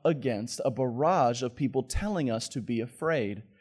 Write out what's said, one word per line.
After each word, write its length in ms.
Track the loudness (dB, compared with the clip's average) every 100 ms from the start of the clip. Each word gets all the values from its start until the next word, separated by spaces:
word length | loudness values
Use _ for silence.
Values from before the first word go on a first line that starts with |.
against 560 | 0 2 0 -2 -4 -2
a 60 | -2
barrage 720 | 0 -2 2 2 4 4 2
of 140 | -2 -2
people 260 | -2 0
telling 480 | 0 0 0 0 0
us 180 | 0 -4
to 100 | -6
be 200 | -2 -2
afraid. 600 | -2 -4 0 0 0 -4 -10 _